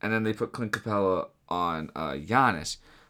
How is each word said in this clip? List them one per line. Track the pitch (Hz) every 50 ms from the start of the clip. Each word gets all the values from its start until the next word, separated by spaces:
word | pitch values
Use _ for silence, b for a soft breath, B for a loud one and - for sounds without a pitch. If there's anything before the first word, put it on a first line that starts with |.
and | - 107 110
then | 113 110
they | 110 107
put | - 117 - -
Clint | - 120 104
Capela | - - - 113 107 101 98 95 92 90 - - - _ _ -
on, | 87 90 87 85 82 80 80 - -
uh, | - 80 76
Giannis. | 67 71 78 87 113 131 131 120 92 78 78 - - b b b b b b